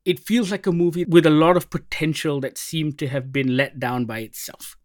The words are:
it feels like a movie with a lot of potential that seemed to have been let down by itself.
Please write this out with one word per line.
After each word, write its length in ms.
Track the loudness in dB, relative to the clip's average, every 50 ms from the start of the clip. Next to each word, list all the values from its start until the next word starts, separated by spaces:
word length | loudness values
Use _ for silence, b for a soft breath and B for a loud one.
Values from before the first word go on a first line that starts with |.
| -4
it 160 | -4 -4 -4
feels 320 | -2 -2 -2 0 0 -2 -4
like 140 | -4 -2 -2
a 40 | 0
movie 320 | 2 2 0 0 -2 0
with 200 | 4 6 6 8
a 40 | 8
lot 260 | 6 6 6 6 4
of 120 | 2 0 -4
potential 720 | -8 -10 -8 -8 -6 -4 -2 -2 -2 -2 -2 -4 -4 -4
that 160 | -4 -6 -8
seemed 420 | -10 -12 -8 -6 -4 -4 -4 -4 -4
to 80 | -6 -4
have 240 | -4 -6 -6 -4 -4
been 240 | -2 0 0 2
let 240 | 0 0 -2 -4 -6
down 260 | -6 -4 -2 -2 -4
by 140 | -4 -6 -10
itself. 560 | -10 -12 -14 -14 -16 -16 -16 -16 -18 -20 -20 _ _